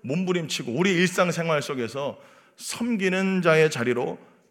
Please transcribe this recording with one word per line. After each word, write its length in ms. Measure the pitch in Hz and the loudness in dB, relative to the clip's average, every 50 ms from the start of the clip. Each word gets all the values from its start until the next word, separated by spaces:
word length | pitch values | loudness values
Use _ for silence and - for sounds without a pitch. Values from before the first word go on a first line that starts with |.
| - | -4
몸부림치고 680 | 120 139 175 190 180 180 175 160 - - - 143 120 | -2 -2 -2 0 0 0 -2 -2 -4 -6 -6 -6 -4
우리 220 | 113 143 185 202 185 | -2 0 2 2 4
일상생활 680 | 170 180 175 180 - 185 175 160 165 165 165 160 147 | 4 2 2 2 2 0 2 0 -2 0 0 0 0
속에서 600 | 139 - 147 127 117 110 113 135 143 131 101 - - - - - _ _ _ | 0 -4 -4 -4 -4 -6 -6 -6 -6 -6 -8 -10 -18 -20 -20 -20 _ _ _
섬기는 840 | - - - - - 233 247 233 196 190 185 185 190 190 190 190 185 | -16 -12 -12 -8 -6 -4 -2 -2 0 0 0 0 2 0 2 0 2
자의 300 | 170 175 160 160 156 156 | 4 4 6 6 4 4
자리로 480 | 151 123 117 123 120 120 127 - - - - - _ _ _ _ | 2 0 0 0 0 0 -2 -4 -6 -10 -16 -20 _ _ _ _